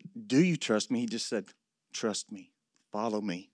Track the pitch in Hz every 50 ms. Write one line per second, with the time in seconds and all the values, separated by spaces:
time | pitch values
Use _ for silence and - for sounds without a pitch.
0 | - - - 117 110 104 127 139 175 185 170 - - - 110 107 - - 127 117
1 | 123 113 110 113 - - 127 107 98 - - _ _ _ _ _ _ _ - -
2 | - 113 101 - - - 107 95 92 _ _ _ _ _ _ _ _ _ - 104
3 | 110 117 107 107 101 104 87 90 98 _